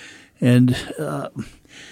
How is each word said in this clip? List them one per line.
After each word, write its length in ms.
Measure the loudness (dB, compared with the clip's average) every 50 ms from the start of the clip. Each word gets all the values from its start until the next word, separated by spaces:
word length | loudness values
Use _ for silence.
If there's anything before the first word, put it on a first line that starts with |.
| -20 -20 -20 -20 -20 _ _ _
And, 360 | 0 4 4 4 4 4 2 -2 -6 -10 -10 -10
uh, 300 | -10 -8 -8 -10 -10 -12 -12 -14 -16 -16 -18 _ _ _ -20 -20 -20 -20